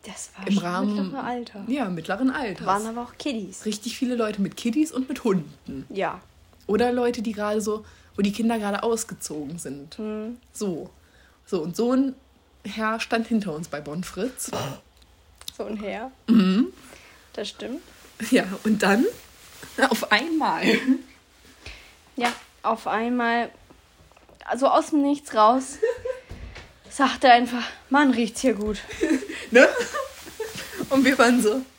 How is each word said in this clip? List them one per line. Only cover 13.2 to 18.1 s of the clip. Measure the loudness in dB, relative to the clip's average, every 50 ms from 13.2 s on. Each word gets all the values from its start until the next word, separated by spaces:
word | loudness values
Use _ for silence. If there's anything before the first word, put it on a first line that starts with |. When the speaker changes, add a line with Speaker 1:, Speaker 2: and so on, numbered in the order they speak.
| 0 2
Speaker 2:
hinter | 0 0 0 -2 -6
uns | -8 -8 -8
bei | -10 -10
Bonfritz. | -8 -8 -8 -8 -8 -8 -6 -6 -6 -6 -6 -8 -10 -8 -6 -6 -6 -6 -8 -12 _ _ _ _ -20 _ _ _ _ _ _ _ -18 -18 -12 -10
Speaker 1:
So | -10
ein | -8 -8 -8
Herr. | -8 -8 -8 -8 -10 -12 -14 _ _ 4
Speaker 2:
Mhm. | 6 6 6 6 4 2 2 0 -2 -14 -20 -20 -20 -20 -20 -20 -20 -20 -20 _ _
Speaker 1:
Das | -10 -10 -10
stimmt. | -10 -12 -12 -10 -10 -12 -12 -16 -20 -20 -20 -20